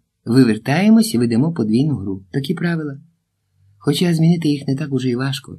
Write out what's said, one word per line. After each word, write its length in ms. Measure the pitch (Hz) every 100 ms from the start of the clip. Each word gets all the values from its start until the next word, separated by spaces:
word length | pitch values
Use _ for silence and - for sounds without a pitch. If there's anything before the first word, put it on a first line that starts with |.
| _ _
Вивертаємось 920 | 117 131 120 107 - 156 208 226 220
і 40 | 117
ведемо 340 | 120 113 160
подвійну 440 | 165 107 113 151 117
гру. 280 | 98 95 -
Такі 240 | 143 135
правила. 460 | 170 170 165 151 139 - _ _ _ _ _ _ _
Хоча 360 | - - 180
змінити 340 | 160 165 175 156
їх 200 | 143 139
не 80 | 135
так 160 | 151
уже 160 | 131 127
і 80 | 120
важко, 420 | 135 135 -